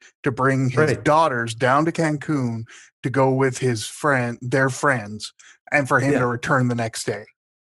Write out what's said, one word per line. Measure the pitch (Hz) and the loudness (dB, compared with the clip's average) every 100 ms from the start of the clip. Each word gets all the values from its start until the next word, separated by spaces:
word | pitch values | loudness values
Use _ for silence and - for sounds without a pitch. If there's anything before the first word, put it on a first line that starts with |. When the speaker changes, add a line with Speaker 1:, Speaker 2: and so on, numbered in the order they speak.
| - _ | -20 _
Speaker 1:
to | 143 | -4
bring | 131 135 135 131 | 0 2 2 2
his | 123 | 2
Speaker 2:
Right. | 151 120 | 2 2
Speaker 1:
daughters | - 151 165 123 117 | 2 4 4 0 -4
down | 113 123 139 | 0 2 4
to | 160 | 2
Cancun | 165 160 151 - 147 123 113 117 - - _ | 0 -2 -2 -2 -2 -2 -4 -10 -16 -20 _
to | 147 | -4
go | 123 135 | 2 2
with | 131 135 127 | 2 0 0
his | 131 117 - | -2 -2 -6
friend, | - 156 135 120 117 | -4 0 0 0 -6
their | 123 135 135 | -2 0 0
friends, | 127 147 127 104 107 - - - - - | 0 0 0 -4 -12 -14 -18 -20 -20 -4
and | 147 135 | -2 2
for | 139 | 2
him | 135 | 2
Speaker 2:
Yeah. | 143 | 2
Speaker 1:
to | 123 | 0
return | 120 - 143 123 | -2 0 2 2
the | |
next | 120 113 - | 0 -4 -4
day. | - 104 107 _ _ _ _ | -6 -8 -10 _ _ _ _